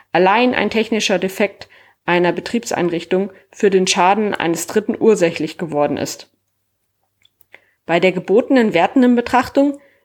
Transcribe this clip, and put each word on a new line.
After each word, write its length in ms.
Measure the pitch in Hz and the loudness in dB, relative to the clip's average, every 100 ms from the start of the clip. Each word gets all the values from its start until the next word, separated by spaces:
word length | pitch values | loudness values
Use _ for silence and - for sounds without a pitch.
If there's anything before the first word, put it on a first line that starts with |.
| _ | _
allein 440 | 170 185 214 254 - | 2 2 2 2 0
ein 140 | 208 | -2
technischer 500 | 226 220 220 - 185 | -2 -2 -2 -2 -2
Defekt 480 | 185 - 202 - - _ _ _ - | -2 -2 -4 -4 -20 _ _ _ -2
einer 260 | 175 175 | 0 0
Betriebseinrichtung 1000 | 175 - 233 - - 175 165 - 185 196 - _ | -2 -4 -6 -4 -4 -2 -4 -4 -4 -4 -8 _
für 180 | - 202 | -2 2
den 160 | 190 185 | 2 2
Schaden 480 | 190 180 202 208 | 2 2 2 -2
eines 320 | - 165 165 - | -2 -2 -4 -4
Dritten 300 | 220 214 - | -4 -4 0
ursächlich 600 | 226 190 165 165 156 - | 2 2 0 -2 -8 -8
geworden 380 | 160 147 147 143 | -6 -2 -2 -2
ist. 340 | - - - _ _ _ _ _ _ _ _ _ _ _ _ - _ _ - | -6 -10 -18 _ _ _ _ _ _ _ _ _ _ _ _ -20 _ _ -4
Bei 140 | 170 | 0
der 140 | 185 | 0
gebotenen 600 | 180 180 208 - 269 220 | 0 0 0 2 2 2
wertenden 420 | 170 190 269 247 240 | 2 2 4 4 2
Betrachtung 640 | 233 247 254 277 285 277 _ _ | 2 0 0 0 0 -2 _ _